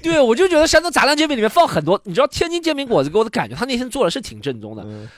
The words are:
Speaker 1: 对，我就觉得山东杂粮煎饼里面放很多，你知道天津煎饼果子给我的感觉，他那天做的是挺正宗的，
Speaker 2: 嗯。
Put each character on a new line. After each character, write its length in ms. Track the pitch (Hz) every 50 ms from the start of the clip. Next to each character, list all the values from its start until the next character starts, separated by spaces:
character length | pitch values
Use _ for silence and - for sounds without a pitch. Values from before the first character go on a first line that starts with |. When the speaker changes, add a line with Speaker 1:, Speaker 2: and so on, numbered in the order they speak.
| -
Speaker 1:
对， 160 | 320 330 311
我 160 | 269 226 233
就 100 | 240 370 381
觉 100 | 349 302
得 80 | 311 311
山 140 | - 311
东 100 | 330 349
杂 140 | 277 - -
粮 100 | 262 302
煎 100 | 294 320 302
饼 100 | 294 233
里 20 |
面 100 | 208 220
放 160 | - 339 339
很 200 | 277 - 175 151
多， 160 | 143 185 - -
你 100 | 214 170
知 60 | 196
道 80 | 277 285
天 220 | - - 370 339
津 120 | 339 349
煎 140 | 330 330 311
饼 100 | 277 277
果 160 | 247 226 156
子 80 | 135 143
给 80 | 160 214
我 60 | 226
的 60 | 226
感 180 | - 233 151 104
觉， 80 | 120
他 80 | 147 226
那 120 | 269 262 240
天 120 | 254 254
做 140 | - 277 233
的 60 | 170
是 100 | - 277
挺 220 | - - 117 107
正 180 | 104 139 127 110
宗 160 | 104 107 110
的， 80 | 110 104
Speaker 2:
嗯。 220 | 104 107 107 107 113 -